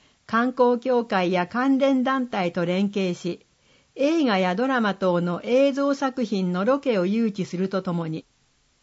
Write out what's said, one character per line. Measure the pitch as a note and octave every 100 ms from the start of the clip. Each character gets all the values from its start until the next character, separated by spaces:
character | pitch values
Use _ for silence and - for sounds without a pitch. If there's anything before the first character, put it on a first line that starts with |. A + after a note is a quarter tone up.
| _ _ -
観 | A3+ B3
光 | B3+ B3 A#3+
協 | B3+ A#3+
会 | A#3 G3 F3+
や | F3+ F3
関 | A#3+ C4+ C4
連 | C4+ C4
団 | B3+ C4+ B3
体 | G#3 F3
と | F3+
連 | E3+ F#3 G3+
携 | G3+ F#3
し、 | F3 F3 - _ _ _ _ _
映 | - C#4+ E4
画 | B3+ F#3+
や | F3+ F3+
ド | C4
ラ | B3+
マ | G#3 -
等 | F#3 F3
の | F3 E3+
映 | G#3+ B3+ C#4
像 | C4+ C#4+
作 | C#4 C4+ C4
品 | A3 G3 F3+
の | F3+
ロ | G#3+ C#4
ケ | C#4 G3+
を | F3+
誘 | A3 A3+
致 | G3+
す | E3 F3+
る | F#3+
と | F#3+
と | F#3
も | E3+ D#3+
に、 | D#3+ - _ _ _ _ _